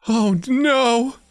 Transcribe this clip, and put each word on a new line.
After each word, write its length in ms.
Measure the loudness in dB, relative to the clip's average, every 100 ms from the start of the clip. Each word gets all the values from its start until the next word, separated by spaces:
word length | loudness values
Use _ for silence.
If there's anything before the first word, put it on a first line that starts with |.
| -2
Oh, 320 | 0 0 0 -2
no. 680 | -2 0 2 2 0 -2 -6 _